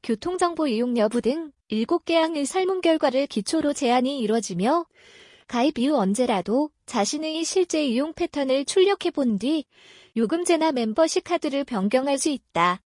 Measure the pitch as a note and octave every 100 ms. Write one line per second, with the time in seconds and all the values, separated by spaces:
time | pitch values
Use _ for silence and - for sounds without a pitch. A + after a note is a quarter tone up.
0 | - A3 E4+ F4+ F4 E4 D4+ A3 B3 A#3+
1 | G#3 A#3+ G#3+ D#4 D#4 _ _ A3 A3+ E4+
2 | - E4 D#4+ D#4 C#4 F#4+ F#4 F#4 F4 D#4+
3 | C#4 B3+ C#4+ - - D#4+ D4 C#4+ B3 B3
4 | B3+ C#4+ G#3+ A3+ G#3 F3 G#3+ E4 E4 _
5 | - - - - - B3 C4+ D4 C4 D4
6 | F#3+ G#3+ A#3+ G3+ F3 B3 D4+ _ - B3
7 | B3 D4+ D#4 D#4 D#4+ F#4+ F4+ D#4+ C#4+ A#3
8 | D4+ - F4 D4 C4+ C4 C#4 - F#4+ G4
9 | F4 D4 B3+ G3+ A#3 D#4+ - _ - -
10 | - A3+ A3 E4+ F4 E4 D#4+ C4 A3+ A3
11 | D#4+ F#4 - E4+ D#4 C#4 C#4+ A3+ G3+ B3+
12 | C#4 C#4 D#4 C4+ _ E3 F3 F3+ _